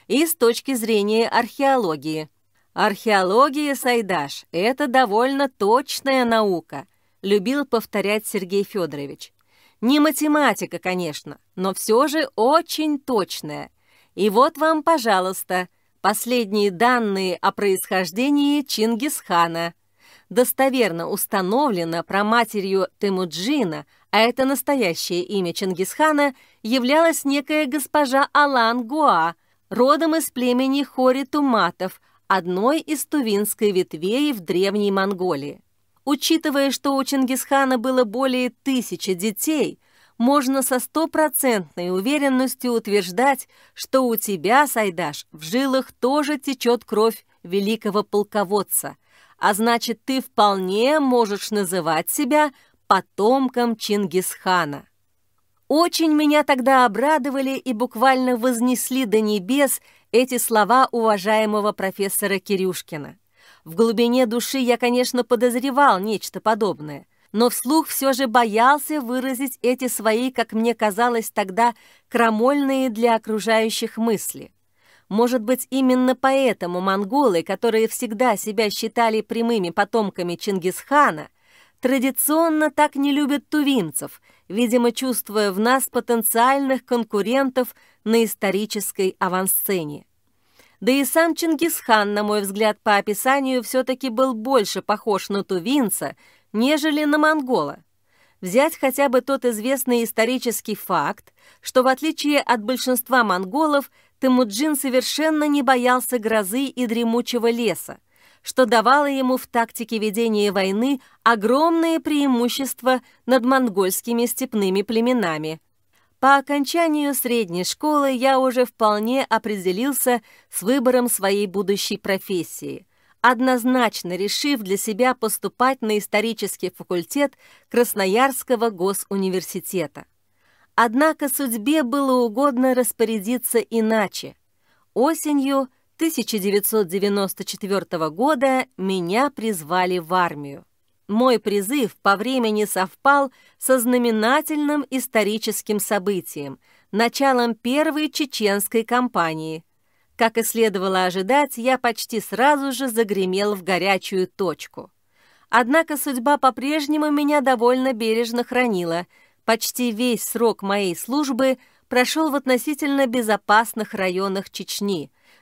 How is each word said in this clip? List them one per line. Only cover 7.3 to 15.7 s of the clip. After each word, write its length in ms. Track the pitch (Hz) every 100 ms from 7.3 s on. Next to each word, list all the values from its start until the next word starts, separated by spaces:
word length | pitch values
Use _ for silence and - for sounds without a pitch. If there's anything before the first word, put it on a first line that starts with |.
| 208 190 285 277
повторять 600 | 226 - 208 196 214 -
Сергей 360 | 208 180 196
Федорович. 720 | 196 202 165 147 139 - - _ _ _ _ _
Не 180 | 226 294
математика, 800 | 311 277 302 302 269 196 185 170
конечно, 640 | 185 185 170 147 - 143 _ -
но 180 | 190
все 340 | 185 - 220 294
же 220 | 311 294 -
очень 640 | 233 320 339 - 311 285
точная. 720 | - 233 175 - 156 147 143 _ _ _ _
И 160 | - 208
вот 300 | 196 294 320
вам, 240 | 311 320
пожалуйста, 840 | 311 330 226 190 185 190 - 180 180